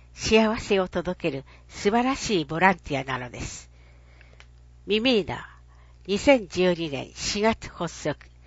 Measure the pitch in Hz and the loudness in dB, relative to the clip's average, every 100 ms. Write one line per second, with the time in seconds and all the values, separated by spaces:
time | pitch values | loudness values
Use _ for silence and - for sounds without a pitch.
0 | - - - 220 220 240 - 196 180 180 | -20 -8 2 4 4 0 0 0 0 -2
1 | 175 180 165 135 - - - - 208 233 | -4 -4 -4 -4 -10 -20 -20 -4 0 2
2 | 254 269 - 190 143 160 190 180 - 139 | 2 -2 0 0 0 2 2 2 -2 -6
3 | 135 127 123 123 - - - - - - | -4 -6 -8 -10 -12 -12 -18 -20 -20 -20
4 | - - - - - - - - - 214 | -20 -20 -20 -20 -20 -20 -20 -12 -2 0
5 | 254 226 143 120 - - - - - - | 2 2 0 -6 -12 -20 -20 -20 -20 -14
6 | - 202 - 269 180 180 185 170 165 131 | -6 2 4 4 4 0 2 2 -4 -6
7 | - - - 208 220 214 - - 170 - | -10 -8 -6 0 0 0 -6 -8 -8 -6
8 | 160 - - - | -6 -6 -10 -20